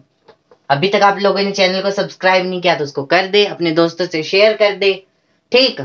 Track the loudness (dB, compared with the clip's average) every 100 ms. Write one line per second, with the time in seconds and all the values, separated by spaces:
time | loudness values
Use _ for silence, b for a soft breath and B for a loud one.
0 | -18 _ _ _ _ _ -4 -2 0 2
1 | 2 2 0 0 -2 0 0 0 -4 -4
2 | -6 -2 0 2 0 -2 -2 -2 -4 -8
3 | 0 0 2 0 0 -2 -2 0 0 -2
4 | -6 -6 -2 2 2 4 0 0 -2 -2
5 | -8 _ _ _ _ 0 0 -2